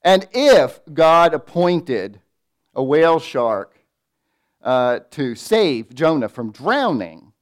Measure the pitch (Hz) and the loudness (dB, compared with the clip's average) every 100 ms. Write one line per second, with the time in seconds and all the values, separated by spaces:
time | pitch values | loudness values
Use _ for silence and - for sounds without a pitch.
0 | 175 190 190 247 285 220 131 - - 147 | 2 0 0 0 4 4 4 -6 -12 2
1 | 160 165 170 151 - 170 175 175 175 117 | 4 6 4 0 -6 -2 0 0 -4 -6
2 | 98 104 _ _ _ _ _ - 135 151 | -6 -14 _ _ _ _ _ -8 -2 2
3 | 165 165 - 135 117 101 - _ _ _ | 2 2 -2 -4 -4 -4 -8 _ _ _
4 | _ _ _ _ _ _ - 127 123 123 | _ _ _ _ _ _ -4 -2 -2 -4
5 | _ - 135 113 - 220 190 120 113 131 | _ -10 -8 -8 -4 -2 0 -4 -10 -4
6 | 160 156 110 - 113 107 147 269 247 135 | -2 -2 -4 -8 -12 -8 -4 -2 -2 -4
7 | 85 80 98 _ | -8 -16 _ _